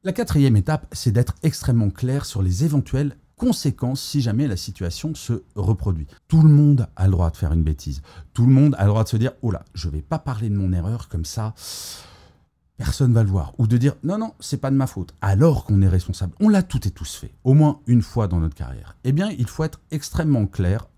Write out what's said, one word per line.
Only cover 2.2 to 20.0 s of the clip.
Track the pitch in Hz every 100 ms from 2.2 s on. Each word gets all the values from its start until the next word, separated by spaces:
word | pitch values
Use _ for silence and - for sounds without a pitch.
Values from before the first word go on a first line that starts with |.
| -
sur | 101
les | 92 90
éventuelles | 156 147 - 131 143 - _ _
conséquences | 247 - 147 - 127 139
si | - 147
jamais | 117 110 147
la | 92
situation | - - 87 - 160
se | 156 - 117 -
reproduit. | - 95 110 104 82 73 _ _
Tout | 160
le | 156
monde | 147 147 143 113 -
a | 95
le |
droit | 90 87
de | -
faire | 76
une | 80
bêtise. | 78 73 - 69 - - -
Tout | - 120
le |
monde | 131 147 -
a |
le | 98
droit | 107
de | 110
se | 113
dire « | 120 -
Oh | 120
là, | 90 -
je | - 80
vais | 76
pas | 73 156
parler | - 113 110
de | 101
mon | 95
erreur | 90 87 113 -
comme | 85
ça, | 78 - 107 - - - - - - - - _ _ _ _ -
personne | 101 - 131
va | 113
le | 104
voir. » | 92 73 -
Ou | 110
de | 120
dire « | 135 143
Non, | 143 208
non, | 220 _
c'est | - 135
pas | 135
de | 135
ma | 131
faute », | - 87 _
alors | 101 98 160 131
qu'on | - 101
est | 95
responsable. | 92 - 95 92 -
On | 214
l'a | 202
toutes | 185 127 98
et |
tous | - - -
fait, | - _
au | 127
moins | 143 151 147 -
une | 123
fois | - 117 104
dans | 85
notre | 80
carrière. | - 62 62 - -
Eh | 127
bien, | 143 208 175
il | 120
faut | -
être | 156 - _
extrêmement | 156